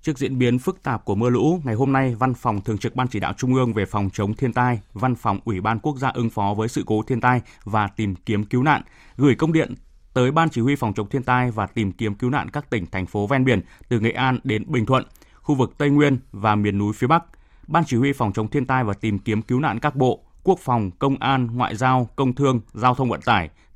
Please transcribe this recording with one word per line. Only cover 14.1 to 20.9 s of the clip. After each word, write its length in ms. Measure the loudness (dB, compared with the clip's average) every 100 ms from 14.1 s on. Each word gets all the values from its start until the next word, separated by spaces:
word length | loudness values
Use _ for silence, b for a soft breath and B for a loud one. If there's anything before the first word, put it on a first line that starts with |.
An 280 | 0 0 0
đến 200 | -2 -4 -2
Bình 180 | -2 2
Thuận, 180 | 0 0 b b b
khu 140 | -2 0
vực 180 | 0 0
Tây 120 | 2
Nguyên 280 | 4 4 2 -4
và 240 | -2 0 2
miền 220 | 2 2
núi 160 | 0
phía 140 | 0 2
Bắc. 160 | 2 0 b b b b
Ban 160 | 0 2
Chỉ 100 | 2
huy 160 | 2
phòng 200 | 0 -2
chống 140 | -2 -2
thiên 180 | -2 0
tai 180 | 0
và 100 | 0
tìm 260 | -2 -2 -2
kiếm 220 | 0 -2
cứu 180 | 0 -2
nạn 200 | 0 -2
các 160 | -4 0
bộ 240 | 0 0 -8 -6
Quốc 160 | 0 0
phòng, 320 | 0 0 -2